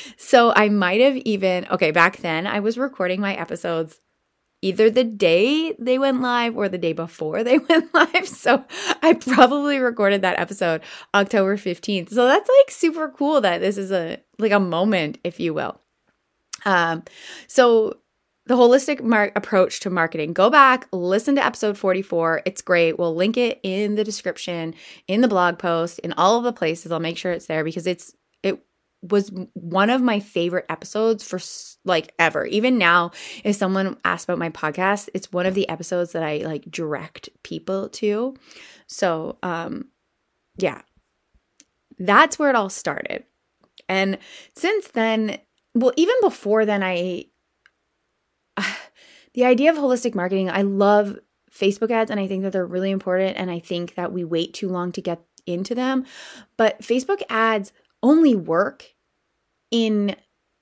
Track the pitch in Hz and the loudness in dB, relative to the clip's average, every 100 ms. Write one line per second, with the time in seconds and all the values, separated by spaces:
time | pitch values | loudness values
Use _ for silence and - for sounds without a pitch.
0 | - - - 247 233 202 214 208 180 208 | -20 -14 4 6 6 4 2 2 2 4
1 | 269 262 220 196 190 180 - 185 160 165 | 4 2 -2 0 0 -2 -2 0 2 4
2 | 175 - 170 160 190 208 208 233 269 269 | 2 2 -4 -4 -4 -2 -2 -2 -6 -4
3 | 180 185 196 196 170 170 175 165 160 - | -4 -2 -4 -6 -8 -6 -4 -4 -4 -10
4 | _ _ _ _ _ _ 190 185 220 233 | _ _ _ _ _ _ -4 2 4 4
5 | 233 208 175 175 240 311 320 - 240 262 | 0 2 4 4 4 0 -2 -4 -2 0
6 | 277 254 247 240 233 226 196 180 170 160 | 0 0 -2 -2 -2 -4 -4 -2 -4 -4
7 | 165 - 156 180 233 285 - 320 320 320 | -8 -8 -6 -4 2 2 4 2 2 2
8 | 294 370 370 - - 277 - - - - | 4 2 -2 -2 2 2 0 -8 -6 2
9 | 320 - 254 254 247 285 285 277 247 233 | 4 4 2 6 6 6 0 0 0 2
10 | 202 202 190 - 175 196 175 160 - - | 2 2 0 -2 -4 -2 -2 -2 -6 -20
11 | - 202 196 208 190 202 190 175 - 196 | -2 0 2 2 2 0 -4 -6 -4 -4
12 | 170 226 247 349 453 539 554 - 330 320 | -2 2 4 4 6 6 6 2 -2 0
13 | 302 - 285 294 202 170 190 202 190 185 | -6 -2 2 2 2 0 -2 -4 -4 -4
14 | 165 - _ - 214 202 185 165 208 190 | -4 -10 _ -4 0 2 2 0 2 2
15 | 151 - 175 - 165 151 131 - _ _ | -2 -6 -10 -6 -4 -4 -6 -10 _ _
16 | _ _ _ _ _ - 202 180 165 165 | _ _ _ _ _ -8 0 0 0 -4
17 | - - - - - - 247 226 214 - | -10 -20 -20 -20 0 4 6 4 2 -6
18 | _ _ _ _ - 247 240 269 269 277 | _ _ _ _ 0 6 8 6 2 -2
19 | 226 220 202 208 - 196 185 - 196 180 | 0 2 2 -2 0 2 2 -2 -4 -2
20 | 165 160 151 170 214 294 269 254 - 185 | -2 -4 -4 2 4 6 6 4 -2 -6
21 | 180 202 233 277 240 - 214 202 190 185 | -2 0 0 0 0 -2 -4 -2 -2 -2
22 | 196 170 165 165 180 - - 175 165 160 | -2 -2 0 -2 -4 -8 0 2 2 0
23 | 170 160 202 240 240 - 190 190 208 208 | -4 0 -2 0 -2 -2 -6 -4 -2 -2
24 | 214 208 185 180 - 170 165 - - - | -4 -6 -8 -8 -8 -8 -8 -12 -20 -18
25 | - 208 247 190 180 170 175 165 170 - | -4 0 2 2 0 0 -2 -2 -2 -6
26 | 170 165 185 233 240 233 165 165 165 165 | -8 0 2 2 0 -2 -4 -4 -6 -6
27 | 165 170 185 170 - 160 160 170 180 175 | -4 -6 -6 -6 -4 -4 -4 -4 -6 -6
28 | - _ _ _ 196 - _ _ _ _ | -10 _ _ _ -6 -6 _ _ _ _
29 | 175 202 202 185 185 175 170 185 214 262 | -2 0 0 -8 -12 -14 -4 0 2 2
30 | 247 202 196 175 170 180 - 160 - 214 | 2 -2 -4 -4 -2 -4 -6 -10 -8 -2
31 | 226 208 - 185 - - - - 185 165 | 0 -2 -6 -10 -10 -14 -18 -10 -2 -2
32 | 160 - 165 - - 208 247 247 170 175 | -2 0 0 2 -2 0 2 2 4 4
33 | 170 - - - 214 202 190 190 190 - | 2 -6 -18 -6 -4 -2 0 0 -2 -4
34 | 180 175 - 170 165 - 151 165 190 202 | -4 -4 -4 -4 -6 -6 -6 -2 -2 -2
35 | - 190 - 180 185 190 - 160 170 180 | -6 -10 -6 -4 -2 -2 -4 -6 -6 -6
36 | 170 170 156 151 160 147 - 160 156 147 | -4 -4 -4 -6 -6 -10 -10 -10 -6 -8
37 | 156 - - _ - 165 175 190 208 - | -10 -18 -20 _ -14 -12 -6 -6 -8 -4
38 | 208 208 254 262 _ - - - - - | -4 -2 -4 -8 _ -20 -20 -20 -16 -4
39 | 185 160 156 - 185 170 165 - - _ | -2 -2 -6 -10 -8 -6 -8 -10 -14 _
40 | _ _ _ _ _ - 175 - _ _ | _ _ _ _ _ -6 -4 -4 _ _
41 | _ _ _ _ _ _ _ _ _ - | _ _ _ _ _ _ _ _ _ -8
42 | 185 214 311 - 285 247 196 - 160 143 | 2 4 4 2 0 2 -2 -6 -6 -6
43 | - - - _ _ _ _ _ - 190 | -8 -12 -14 _ _ _ _ _ -6 -2
44 | 196 190 - - - - 349 427 - 240 | -2 -4 -12 -20 -20 -6 -2 -2 -4 -2
45 | 226 220 214 - _ _ _ 233 247 269 | 0 0 -2 -6 _ _ _ 0 2 2
46 | 359 508 392 - 202 220 214 202 185 180 | 2 4 2 0 0 2 2 0 -2 -2
47 | 185 175 - _ _ _ _ _ _ _ | -4 -8 -12 _ _ _ _ _ _ _
48 | _ _ _ _ _ - 180 - - _ | _ _ _ _ _ -8 -8 -8 -16 _
49 | _ _ _ 247 247 247 302 311 277 247 | _ _ _ 0 2 4 4 2 0 0
50 | 240 202 180 196 185 190 196 196 202 208 | -2 -4 -2 -2 -2 0 0 2 4 4
51 | 202 - _ _ _ - 196 202 226 226 | 2 -6 _ _ _ -2 -2 0 -2 -2
52 | 214 214 190 190 196 185 175 180 196 190 | -2 -4 -4 -4 -4 -4 -4 -4 -4 -4
53 | 190 185 190 - 185 175 - 175 175 - | -2 -2 -2 -4 -6 -8 -8 -8 -8 -8
54 | 175 180 165 165 170 - 190 180 175 185 | -8 -6 -4 -4 -4 -6 -6 -4 -6 -6
55 | 175 170 _ _ - 175 190 240 254 262 | -8 -10 _ _ -8 -8 -6 -4 -2 -4
56 | 254 - - - - - 214 - - 247 | -6 -16 -20 -20 -12 0 0 0 -2 -2
57 | 254 403 - 220 226 214 196 - _ _ | 0 -4 -2 0 0 0 -6 -16 _ _
58 | 247 311 302 208 160 165 240 - - _ | 4 6 6 4 0 0 -2 -6 -20 _
59 | _ _ _ _ _ _ _ 233 220 208 | _ _ _ _ _ _ _ -2 0 0
60 | 202 190 _ _ _ _ | -2 -6 _ _ _ _